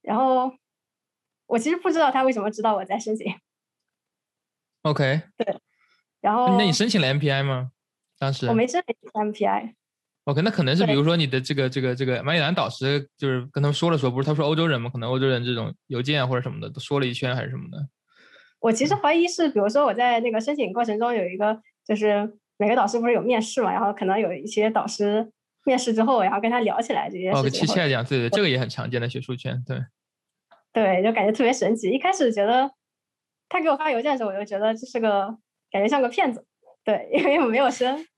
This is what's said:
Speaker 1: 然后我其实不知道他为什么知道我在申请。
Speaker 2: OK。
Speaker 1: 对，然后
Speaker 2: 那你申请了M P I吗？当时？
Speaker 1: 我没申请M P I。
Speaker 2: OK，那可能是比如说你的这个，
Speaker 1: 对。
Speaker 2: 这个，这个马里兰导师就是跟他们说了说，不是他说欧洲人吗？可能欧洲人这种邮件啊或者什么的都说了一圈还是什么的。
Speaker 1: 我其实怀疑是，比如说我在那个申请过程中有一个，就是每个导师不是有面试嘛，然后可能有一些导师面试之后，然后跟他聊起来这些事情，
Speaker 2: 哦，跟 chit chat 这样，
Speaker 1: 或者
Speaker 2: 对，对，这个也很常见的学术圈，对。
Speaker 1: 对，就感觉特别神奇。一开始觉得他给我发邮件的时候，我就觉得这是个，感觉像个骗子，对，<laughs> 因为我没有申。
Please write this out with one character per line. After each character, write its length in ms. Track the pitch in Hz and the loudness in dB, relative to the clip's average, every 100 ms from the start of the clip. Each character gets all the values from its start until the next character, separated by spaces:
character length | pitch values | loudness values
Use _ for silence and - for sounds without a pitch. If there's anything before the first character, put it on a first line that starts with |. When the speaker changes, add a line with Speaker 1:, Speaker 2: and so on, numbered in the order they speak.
Speaker 1:
然 160 | - 214 | -2 0
后 340 | 262 254 254 254 _ _ _ _ _ _ _ _ _ | 4 2 0 -6 _ _ _ _ _ _ _ _ _
我 120 | 226 | -2
其 120 | 262 | 0
实 80 | 349 | 0
不 120 | 370 | 0
知 80 | 320 | 2
道 140 | 294 | 2
他 120 | 262 | 2
为 100 | 262 | 0
什 80 | 233 | 0
么 100 | 208 | -4
知 100 | 214 | -2
道 140 | 220 202 | 0 0
我 80 | |
在 160 | 185 208 | -2 -4
申 160 | 226 220 | -4 -4
请。 180 | 202 - _ _ _ _ _ _ _ _ _ _ _ _ _ _ | -6 -10 _ _ _ _ _ _ _ _ _ _ _ _ _ _
Speaker 2:
OK。 400 | 156 147 135 151 - _ | -2 2 2 2 -4 _
Speaker 1:
对， 200 | 214 - _ _ _ _ _ _ | -4 -4 _ _ _ _ _ _
然 160 | 202 220 | 0 2
后 220 | 247 - | 4 4
Speaker 2:
那 80 | 202 | 4
你 80 | |
申 160 | 147 220 | 2 2
请 100 | 202 | 2
了 80 | 131 | 2
M 100 | 139 | 0
P 140 | 151 | 0
I 100 | 135 | 0
吗？ 300 | 139 131 127 _ _ _ _ _ | 0 -4 -6 _ _ _ _ _
当 140 | 139 | -4
时？ 120 | 135 123 | -2 0
Speaker 1:
我 60 | |
没 140 | 220 247 | 2 2
申 160 | 349 359 | -2 -4
请 100 | 226 214 | -10 -8
M 180 | 214 214 | -4 -4
P 140 | 208 196 | -2 0
I。 280 | 202 220 - _ _ _ _ - | 0 -4 -16 _ _ _ _ -2
Speaker 2:
OK， 160 | 143 | 0
那 100 | 202 | 0
可 120 | 202 | 0
能 120 | 135 165 | 2 2
是 100 | 175 | 2
比 60 | |
如 140 | 139 151 | 4 2
说 100 | 170 | 2
你 100 | 147 | 0
的 140 | 131 | -2
这 160 | 131 139 | -2 -2
个， 140 | 131 | -2
Speaker 1:
对。 0 | |
Speaker 2:
这 120 | 131 | -2
个， 140 | 127 123 | -2 -2
这 100 | 131 | -2
个 160 | 123 | -2
马 120 | 139 | 0
里 60 | 170 | 0
兰 140 | 147 | 0
导 160 | 180 101 | 0 -2
师 400 | - 131 143 135 _ | -2 -2 -2 -4 _
就 120 | 139 | -2
是 180 | 127 123 | -2 -4
跟 100 | - | 0
他 60 | 143 | 0
们 40 | |
说 160 | 143 170 | 2 0
了 80 | 160 | 2
说， 140 | 127 | 0
不 100 | 127 | 0
是 60 | 143 | -2
他 80 | 151 | 0
说 100 | 147 | 0
欧 80 | |
洲 140 | 156 165 | 2 0
人 140 | 131 | 0
吗？ 80 | 120 | -4
可 80 | 127 | -6
能 100 | 113 | -4
欧 80 | 131 | 0
洲 100 | 135 | 2
人 180 | 127 120 | 0 -2
这 100 | 117 | -4
种 180 | 110 - _ | -4 -10 _
邮 140 | 127 | -6
件 200 | 127 151 | -2 0
啊 60 | 127 | 0
或 80 | 127 | -2
者 60 | |
什 100 | 123 | -4
么 80 | 143 | -8
的 100 | - | -12
都 120 | - | -12
说 180 | - 143 | -4 -2
了 60 | 131 | 0
一 80 | |
圈 200 | 120 127 | -2 -4
还 120 | 123 113 | -4 -6
是 40 | |
什 60 | 127 | -10
么 140 | - | -12
的。 160 | - 139 _ _ _ _ - _ _ | -10 -12 _ _ _ _ -20 _ _
Speaker 1:
我 120 | 233 | 0
其 160 | 226 285 | 2 0
实 80 | 403 | 2
怀 180 | 302 | 2
疑 140 | 339 349 | 2 2
是， 200 | 349 320 | 0 0
比 100 | 220 | 2
如 100 | 202 | 2
说 160 | 254 277 | 2 2
我 80 | |
在 260 | 208 247 233 | 2 2 2
那 100 | 233 | 0
个 100 | 220 | -2
申 140 | 226 294 | -4 -2
请 180 | 202 | -2
过 100 | 226 | -2
程 140 | 233 208 | -2 0
中 160 | 233 | 0
有 100 | 233 175 | 0 -2
一 80 | 185 | 0
个， 240 | 208 220 _ _ - | -2 -2 _ _ -4
就 100 | 214 | 0
是 400 | 214 208 214 - _ _ | 2 2 -2 -8 _ _
每 100 | 214 | 2
个 80 | 247 | 2
导 120 | 202 | 2
师 120 | 233 | 0
不 60 | 233 | 2
是 80 | |
有 80 | 233 | 2
面 180 | 226 233 | 2 0
试 220 | 220 - | 0 -2
嘛， 100 | 196 | -2
然 80 | 185 | 0
后 140 | 202 | -2
可 120 | 202 190 | -2 -2
能 140 | 202 | 0
有 140 | 196 | -2
一 140 | 135 180 | -4 -6
些 200 | - 220 | 0 0
导 180 | 220 - | 0 -4
师 440 | - 208 214 226 _ _ _ | -2 0 0 -4 _ _ _
面 140 | - 254 | 0 0
试 160 | 254 | 0
之 100 | 220 | 2
后， 200 | 226 247 | 4 4
然 100 | 190 | 2
后 80 | 202 | 0
跟 80 | 226 | 0
他 100 | 247 | 0
聊 200 | 214 - | 0 -2
起 100 | - | -2
来 160 | - 147 | -2 -4
这 120 | 190 | -6
些 120 | 185 | -2
事 20 | |
情， 60 | 139 | 0
Speaker 2:
哦， 40 | |
跟 80 | 135 | 0
chit 160 | 131 160 | 0 0
chat 200 | 185 156 | 2 2
这 20 | |
样， 140 | 127 | 0
Speaker 1:
或 60 | 120 | 0
者 80 | 135 | 0
Speaker 2:
对， 120 | 117 | 0
对， 0 | |
这 100 | 208 | 2
个 80 | 190 | 2
也 80 | 127 | 0
很 100 | 120 | -2
常 220 | 127 120 | -6 -4
见 100 | 123 | -4
的 80 | 120 | -4
学 140 | 120 | -6
术 140 | 123 123 | -8 -8
圈， 280 | 127 123 | -6 -8
对。 160 | 123 127 127 _ _ _ _ _ _ - _ | -6 -8 -8 _ _ _ _ _ _ -20 _
Speaker 1:
对， 300 | 226 202 185 | 0 2 4
就 80 | 208 | 2
感 100 | 226 | 2
觉 80 | 202 | 0
特 120 | 220 | 2
别 100 | 233 | 2
神 220 | 254 196 226 | 2 0 0
奇。 160 | 185 | 0
一 80 | 269 | 0
开 120 | 359 | 0
始 220 | 381 254 | 2 0
觉 100 | 214 | 2
得 280 | 202 247 269 _ _ _ _ _ _ _ _ | 2 2 0 _ _ _ _ _ _ _ _
他 140 | 370 | -2
给 80 | 320 | 0
我 80 | 285 | 0
发 140 | 311 | 0
邮 100 | 233 | 0
件 100 | 277 | 0
的 60 | 254 | -2
时 60 | |
候， 80 | 220 | -2
我 40 | 190 | -6
就 80 | |
觉 140 | 214 202 | -6 -2
得 160 | 214 | -2
这 140 | 226 262 | -2 -6
是 120 | 240 | -2
个， 380 | 220 202 196 226 _ _ _ | 0 0 -2 -8 _ _ _
感 100 | 196 | 0
觉 80 | 208 | 2
像 140 | 277 | 2
个 80 | 247 | 0
骗 240 | 247 311 | 2 0
子， 100 | 226 _ _ _ _ | -2 _ _ _ _
对， 240 | - 202 90 | -2 -2 0
<laughs> 40 | |
因 100 | 302 | 0
为 160 | 285 302 | 2 2
我 60 | 247 | 2
没 140 | 226 | 2
有 100 | 262 | 2
申。 360 | 254 254 285 330 | 2 -2 -2 -8